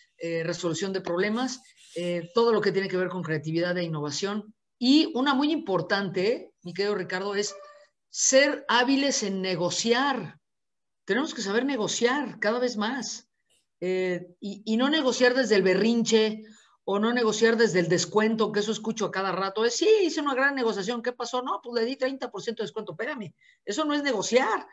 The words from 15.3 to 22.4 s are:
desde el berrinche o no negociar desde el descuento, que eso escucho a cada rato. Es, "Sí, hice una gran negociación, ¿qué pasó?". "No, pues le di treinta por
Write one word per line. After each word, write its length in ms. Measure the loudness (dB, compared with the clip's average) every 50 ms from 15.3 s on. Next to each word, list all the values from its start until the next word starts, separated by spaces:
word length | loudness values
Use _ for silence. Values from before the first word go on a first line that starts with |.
| 4
desde 220 | 4 2 4 4
el 80 | 4 4
berrinche 800 | 4 4 4 4 2 2 2 2 4 4 4 4 2 -2 -6 -12 -16 -20 -20 _ _ _ _ -6
o 140 | -2 -2 0
no 160 | 0 0 0
negociar 420 | 2 0 0 2 4 4 4 4
desde 240 | 4 4 4 4 2
el 80 | 2 2
descuento, 640 | 2 0 0 0 0 2 2 2 2 0 0 0 0
que 80 | -2
eso 120 | -2 -2 -4
escucho 340 | -4 -4 -6 -4 -4 -4
a 40 | -4
cada 220 | -4 -4 -4 -2 -2
rato. 320 | -4 -4 -4 -2 0 0
Es, 120 | 0 0
"Sí, 120 | 2 4 4 4 4 4
hice 180 | 2 0 -2
una 140 | -2 -2 0
gran 200 | 2 2 2 2
negociación, 460 | 0 0 0 -2 -2 -4 -4 -4 -4
¿qué 140 | -4 -6 -6
pasó?". 260 | -6 -6 -6 -4 -4
"No, 200 | -4 -4 -6 -6 -6
pues 180 | -4 -4 -2
le 60 | -2
di 100 | -2 -2
treinta 340 | -2 -4 -4 -4 -4 -10 -10
por 120 | -10 -8